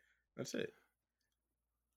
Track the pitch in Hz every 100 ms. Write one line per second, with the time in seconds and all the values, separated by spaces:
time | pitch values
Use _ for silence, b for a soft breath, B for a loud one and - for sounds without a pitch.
0 | - _ _ - 127 - - - - _
1 | _ _ _ _ _ _ _ _ _